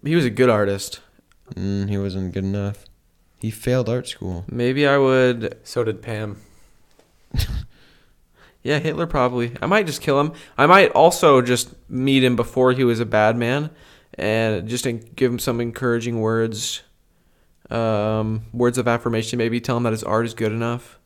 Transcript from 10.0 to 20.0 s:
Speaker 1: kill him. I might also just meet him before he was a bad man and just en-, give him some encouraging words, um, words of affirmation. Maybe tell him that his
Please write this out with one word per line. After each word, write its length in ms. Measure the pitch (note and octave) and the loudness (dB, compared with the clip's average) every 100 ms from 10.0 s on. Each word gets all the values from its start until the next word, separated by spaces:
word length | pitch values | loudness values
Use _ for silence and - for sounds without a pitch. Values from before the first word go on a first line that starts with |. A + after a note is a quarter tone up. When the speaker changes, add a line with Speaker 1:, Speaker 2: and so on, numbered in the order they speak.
Speaker 1:
kill 200 | - C#3 | -2 0
him. 120 | D3+ E3 - - | 0 -4 -16 0
I 100 | C#3+ | 6
might 260 | F#3+ F#3+ | 8 6
also 500 | - D#3+ E3+ D#3+ C3+ | 6 4 6 6 6
just 280 | A#2+ B2 - - - | 4 0 -2 -12 -10
meet 320 | B2+ C3 C3+ | -4 2 4
him 140 | B2+ A#2+ | 4 2
before 360 | A#2 - B2+ | -2 2 2
he 120 | B2+ | 4
was 160 | B2+ A2+ | 2 2
a 40 | A2+ | 0
bad 300 | G#2+ G#2+ A#2 | 2 2 2
man 340 | A#2 C3+ D#3 - - - _ | 0 -2 -4 -10 -20 -20 _
and 540 | - G2+ A2+ A2+ G#2+ G2+ | -8 -2 0 0 -2 -4
just 180 | A#2+ C3 | -6 -4
en-, 140 | A#2 A2+ - | -6 -10 -2
give 160 | C3 | -2
him 80 | A#2 | 0
some 200 | B2 A#2 | -4 -4
encouraging 600 | A#2+ A2+ C3 A#2 A#2 A#2 | -4 -4 -2 -2 -2 -2
words, 600 | A2 A2+ A2+ A2 - - _ _ _ _ _ _ _ _ - | -2 0 -2 -4 -8 -10 _ _ _ _ _ _ _ _ -10
um, 720 | A#2 A2+ G#2+ G#2+ A2 A2 A2 A2 | -4 -2 0 0 -2 -2 -4 -8
words 260 | A#2+ A#2+ B2 | 0 0 2
of 80 | A#2+ | -2
affirmation. 500 | A#2 A#2+ A2+ A2 B2 | -2 -2 -4 -4 -2
Maybe 240 | A2+ A#2 | -2 -2
tell 160 | A#2 A#2+ | -2 -2
him 60 | |
that 80 | A#2+ | 0
his 120 | A2 | -2